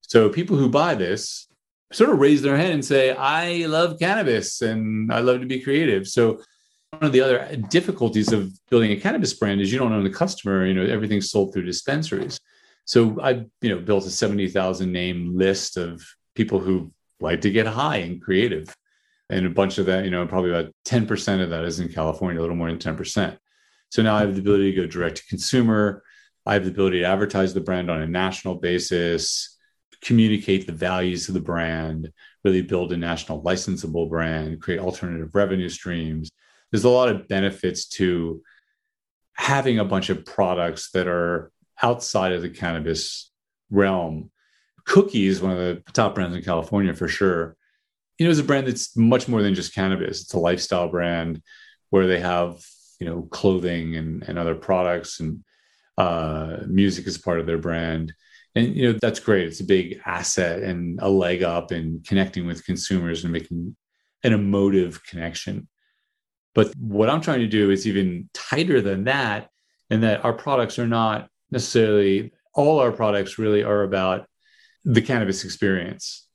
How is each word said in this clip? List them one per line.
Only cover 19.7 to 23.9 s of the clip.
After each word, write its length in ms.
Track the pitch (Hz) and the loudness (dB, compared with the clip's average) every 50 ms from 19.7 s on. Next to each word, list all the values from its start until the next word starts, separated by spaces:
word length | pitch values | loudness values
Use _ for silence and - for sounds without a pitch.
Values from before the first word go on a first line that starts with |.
| - - | 0 -2
of 80 | 95 | 0
that, 180 | 87 92 95 98 | 0 0 0 0
you 60 | 95 | -2
know, 160 | 92 90 90 | -2 -2 -4
probably 240 | 85 90 92 90 90 | -2 -2 0 0 0
about 200 | 87 85 82 - - _ _ | 0 -2 -2 -4 -10 _ _
ten 220 | - 117 120 110 | 0 0 0 2
percent 340 | - 113 98 - - 101 92 | 0 -2 -4 -2 0 0 0
of 80 | 92 85 | 0 -2
that 140 | 85 82 82 | -2 -4 -4
is 160 | 85 80 80 | -4 -4 -4
in 80 | 90 78 | -6 -6
California, 500 | - 80 80 80 78 - - 90 87 82 | -4 -4 -2 -2 -2 -2 -4 -4 -2 -2
a 40 | 82 | -2
little 120 | 82 85 | -2 -2
more 120 | 85 85 82 | -2 -2 -4
than 100 | 82 80 | -4 -4
ten 160 | - 82 80 | -6 -6 -6
percent. 440 | 82 92 - - - 98 82 - - _ _ _ _ _ _ _ _ _ _ | -6 -8 -4 -2 -2 -2 -2 -4 -10 _ _ _ _ _ _ _ _ _ _